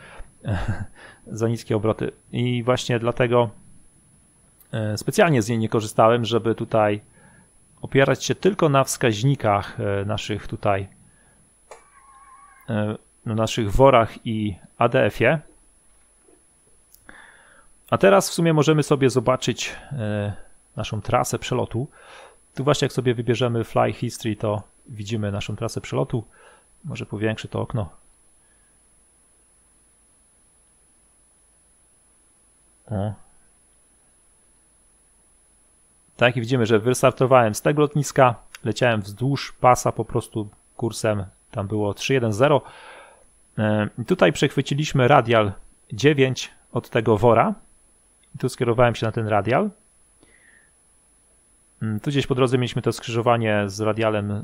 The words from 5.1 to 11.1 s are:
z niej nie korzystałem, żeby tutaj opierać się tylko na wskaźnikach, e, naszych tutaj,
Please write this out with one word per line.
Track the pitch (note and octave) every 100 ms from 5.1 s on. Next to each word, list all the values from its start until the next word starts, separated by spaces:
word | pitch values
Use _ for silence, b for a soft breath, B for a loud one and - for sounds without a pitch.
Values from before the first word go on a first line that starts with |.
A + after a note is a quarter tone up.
| F3 F3 C3+
z | G#2+
niej | A2+
nie | A2
korzystałem, | A#2+ G#2+ - A2+ A#2+
żeby | A2 A2+ A2
tutaj | A2 A2+ A2+ G#2+ G#2 - b b b b _ _ _
opierać | - C3+ C3+ C3
się | -
tylko | B2+ - G#3+ D#3+
na | C#3
wskaźnikach, | C3 - B2+ G#2 B2+ C#3 A2+ G2+ - -
e, | G#2+ G2
naszych | G2 G#2+ - G#2 -
tutaj, | A2 G#2+ G2 G2 - b